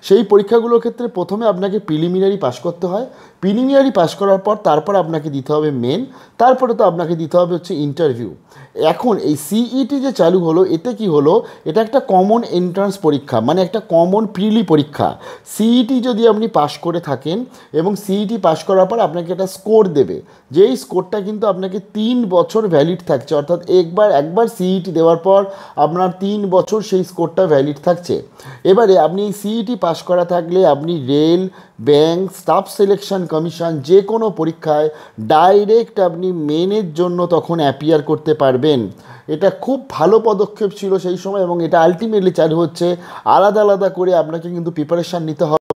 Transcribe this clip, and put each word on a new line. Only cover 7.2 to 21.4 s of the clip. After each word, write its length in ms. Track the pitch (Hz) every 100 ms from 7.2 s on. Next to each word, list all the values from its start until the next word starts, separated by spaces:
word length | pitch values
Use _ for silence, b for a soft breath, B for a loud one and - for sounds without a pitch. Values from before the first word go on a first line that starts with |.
দিতে 140 | 160 180
হবে 120 | 175 175
হচ্ছে 180 | - 170 147
ইন্টারভিউ। 440 | 143 160 117 113 - B B 139 - 151
এখন 220 | - 247 185 117
এই 60 | 151 -
সিইটি 500 | 208 240 254 233 285 269
যে 60 | 220
চালু 200 | 170 185 170
হলো, 140 | 160 185 165
এতে 160 | 247 214
কি 80 | 214 147
হলো, 180 | 143 220 254 B -
এটা 100 | 170 220
একটা 140 | 277 262
কমন 280 | 190 190 233 233 175
এন্ট্রান্স 360 | 180 175 202 190 156
পরীক্ষা, 320 | 143 - 117 117
মানে 120 | 175 175
একটা 140 | 214 -
কমন 300 | 165 170 202 220 214
প্রিলি 280 | 208 220 190
পরীক্ষা। 380 | 156 143 - 92 - B B - -
সিইটি 400 | 220 240 233 262 247
যদি 160 | 214 233
আপনি 140 | 208 226 170
পাস 140 | 147 - 170
করে 140 | 170 170
থাকেন 280 | 127 151 196 254 B B 147
এবং 120 | 175 196
সিইটি 340 | - 196 208 233 180
পাস 140 | 156 -
করার 200 | 190 185
পর 60 | 233 185
আপনাকে 220 | 165 165 175
একটা 120 | 190 -
স্কোর 280 | - 220 196 147
দেবে, 200 | 98 85 - b b 135
যেই 180 | 214 262
স্কোরটা 340 | - 180 180 214 190
কিন্তু 180 | 214